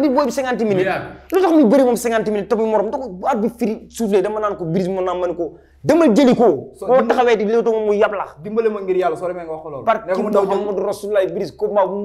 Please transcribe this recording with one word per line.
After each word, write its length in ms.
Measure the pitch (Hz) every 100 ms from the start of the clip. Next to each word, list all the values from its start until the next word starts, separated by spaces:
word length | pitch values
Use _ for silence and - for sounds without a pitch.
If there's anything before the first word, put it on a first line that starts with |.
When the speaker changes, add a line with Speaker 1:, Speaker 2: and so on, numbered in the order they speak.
Speaker 1:
bi 80 | 285
booy 160 | 254 277
bi 60 |
cinquante 300 | 277 262 226 220
minutes. 180 | 185 190
Speaker 2:
Mu 60 |
yàgg. 400 | 170 - - -
Speaker 1:
Lu 100 | 330
tax 100 | 359
muy 100 | 320 233
bëre 180 | 277 254
moom 100 | 233
cinquante 320 | 240 226 208
minutes 180 | 208 196
te 60 | 220
muy 140 | 220
morom? 200 | 214 202
Da 80 | -
ko 120 | 254
bu 160 | 185 208
at 80 | 254
bi 100 | 233
firi 360 | - 208 214 -
soufflé, 320 | - 220 196
dama 180 | 202 214
naan 160 | 214 190
ko 80 | 170
Brise, 240 | 165 185
mën 140 | 190 185
naa 80 | 180
mën 200 | 180 170
ko 180 | 160 - _ _
demal 260 | 139 320 320
jëli 220 | 202 262 220
ko. 360 | 233 139 - -
Speaker 3:
So, 100 | 202
Speaker 1:
Boo 80 | 254
Speaker 3:
dimbali 100 | 240
Speaker 1:
taxawee 300 | 247 240 220
di 80 | 208
léewtoo 260 | 233 226
moom 140 | 220 214
mu 80 | 208
yab 160 | 208
la. 140 | 196 143 -
Speaker 3:
Dimbale 240 | 175 220 226
ma 120 | 214
ngir 160 | 190 185
Yàlla, 180 | 180 160
soo 120 | 180
demee 160 | 180 170
nga 60 |
wax 80 | 156
ko 60 | 160
loolu. 160 | 139 165
Speaker 1:
Barke 220 | 214 175
Speaker 3:
Ne 60 | 190
ko 60 |
mu 60 | 214
daw 100 | 202 196
jël. 40 | 196
Speaker 1:
Muhammadu 240 | 208 180
Rasulullah, 420 | 202 - 202 208 185
Brise 240 | 170 180 -
combat 300 | 208 202 190
bu 60 |
mu 80 | 202